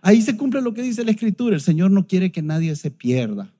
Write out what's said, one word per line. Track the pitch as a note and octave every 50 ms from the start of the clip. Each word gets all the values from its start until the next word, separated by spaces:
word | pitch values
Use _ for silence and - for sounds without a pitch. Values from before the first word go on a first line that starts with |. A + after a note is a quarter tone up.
Ahí | - F#3+ G#3+ A#3
se | A3 B3 B3 G#3+
cumple | C#4 C4+ A#3 C4+
lo | B3+ A#3+ G#3+
que | A3+
dice | B3 B3+ A#3 G#3+ A#3+
la | A3+
Escritura. | G#3+ G#3+ - A3+ G3 - B3 A#3+ G3+
El | D#3
Señor | C3+ - E3 D#3 F3+ G3
no | G3 G3 F#3 -
quiere | - F#3 F#3+ F#3+
que | - E3+
nadie | D#3 D3+ D#3 D#3+ E3 D#3+ D3+ D3
se | - D3
pierda. | B2+ _ - B2 B2 B2+ A#2+ G#2+ G#2 G2+ G2 G2 _ _